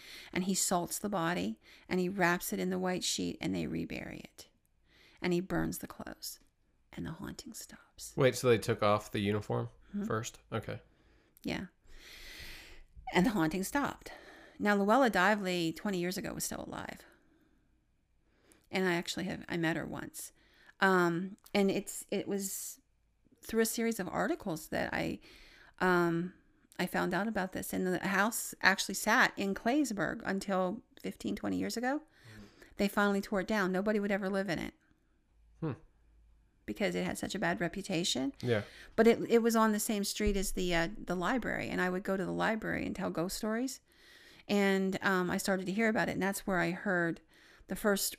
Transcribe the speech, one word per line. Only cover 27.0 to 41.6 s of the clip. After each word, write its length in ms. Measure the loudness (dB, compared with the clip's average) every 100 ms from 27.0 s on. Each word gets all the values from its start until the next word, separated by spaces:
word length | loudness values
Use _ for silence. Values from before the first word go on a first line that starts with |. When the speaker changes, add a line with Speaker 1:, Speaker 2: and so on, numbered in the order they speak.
| 0
Speaker 1:
out 140 | 0 -2
about 240 | -2 -4
this. 220 | -6 -6
And 140 | -2 0
the 200 | 0 0
house 460 | 2 2 0 -8 0
actually 340 | 2 2 0 -2
sat 380 | 2 4 4 2
in 180 | -2 0
Claysburg 640 | 2 2 2 0 -2 -2
until 580 | -4 -4 0 0 0 -2 -10 -12
fifteen, 340 | -10 -6 -4 -4
twenty 220 | -2 -2
years 200 | -2 -2
ago. 240 | -2 -2
Speaker 2:
Mm. 400 | -4 -18 -20 -20 -20 -20 -12 -2
Speaker 1:
They 100 | 0
finally 340 | 4 4 2
tore 200 | 0 -2
it 60 | 0
down. 240 | 2 2
Nobody 280 | 2 2 0
would 120 | 2
ever 180 | 0 0
live 200 | 0 0
in 100 | -2
it. 140 | -4 -10 _ _ _ _ _ _ _ _
Speaker 2:
Hmm. 100 | -6 -6 -12 _ _ _ _ _ _ _ -10
Speaker 1:
Because 280 | -2 0 0
it 80 | -2
had 120 | -2
such 160 | -4 -2
a 40 |
bad 200 | 0 0
reputation. 720 | -2 -4 -2 0 0 0 -2 -2
Speaker 2:
Yeah. 200 | 0 0 0 -10 -2 6
Speaker 1:
But 120 | 6
it, 120 | 6 4
it 140 | 4
was 140 | 4 4
on 160 | 4
the 80 | 4
same 240 | 0 0
street 340 | -2 0 0 2
as 140 | 0
the, 220 | 0 2 2
uh, 120 | 2 -2 -4
the 100 | -2
library. 540 | 0 0 0 -4